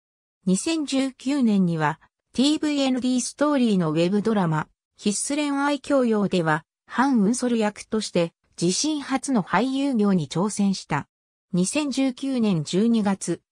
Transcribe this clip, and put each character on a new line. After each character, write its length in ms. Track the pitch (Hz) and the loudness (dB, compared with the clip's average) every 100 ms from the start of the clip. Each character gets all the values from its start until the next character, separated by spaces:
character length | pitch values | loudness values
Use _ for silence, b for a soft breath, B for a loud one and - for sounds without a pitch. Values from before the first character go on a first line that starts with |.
| _ _ _ _ 185 | _ _ _ _ -2
二 100 | 190 | 0
千 300 | 330 330 277 | 0 -2 -2
十 240 | 269 269 | -2 -2
九 320 | - 262 294 | -4 -4 0
年 240 | 226 202 175 | 2 4 2
に 120 | 160 | 2
は、 220 | 147 - b _ _ | -2 -2 b _ _
テ 100 | - | 0
ィ 120 | 285 | 0
ー 40 | 311 | 2
ブ 100 | 302 | 0
イ 80 | 285 | 0
エ 140 | 262 | 0
ヌ 80 | 254 | 0
デ 80 | 254 | 0
ィ 80 | 254 | -2
ー 40 | |
ス 140 | - | -2
ト 200 | - 294 | -2 0
ー 40 | 285 | 2
リ 120 | 233 | 2
ー 40 | 190 | 2
の 140 | 156 | 2
ウ 40 | |
ェ 140 | 156 175 | 2 2
ブ 140 | 208 | 2
ド 120 | 220 | 0
ラ 120 | 208 165 | 0 0
マ、 220 | 156 - _ _ - | -2 -4 _ _ -6
必 380 | 208 202 - | -4 -2 -4
須 0 | |
恋 240 | 294 294 277 | -4 -2 -2
愛 220 | 285 294 | -2 -2
教 240 | - 277 | 0 2
養 240 | 240 214 185 | 2 0 0
で 160 | 185 | 0
は、 200 | 160 156 - _ - | 0 -2 -4 _ -8
ハ 220 | - 277 | 0 2
ン・ 140 | 240 | 4
ウ 60 | 196 | 2
ン 60 | |
ソ 140 | 247 247 | 2 0
ル 100 | 226 | 0
役 240 | 208 - | -2 -4
と 180 | - 220 | -6 -6
し 120 | - | -2
て、 200 | 180 170 _ _ - | -2 -2 _ _ -2
自 100 | 170 | -2
身 300 | 180 302 294 | 0 -2 -4
初 300 | 254 262 - | -4 -4 0
の 100 | 240 | -2
俳 340 | - 185 262 269 | 2 0 0 0
優 200 | 277 233 | 0 2
業 160 | 202 | 2
に 160 | 185 143 | 2 0
挑 200 | 160 208 | -2 -2
戦 260 | - 196 | 0 0
し 120 | 185 - | -2 -4
た。 220 | 143 - _ _ _ - | -6 -8 _ _ _ -4
二 140 | 180 | -2
千 260 | 185 302 285 | 0 -2 -2
十 220 | 269 269 | 0 -2
九 280 | 254 269 247 | -2 -4 0
年 220 | 214 165 | 0 0
十 260 | 143 175 233 | 0 0 2
二 140 | 226 | 2
月、 380 | 202 190 - 170 _ | 0 -2 -4 -8 _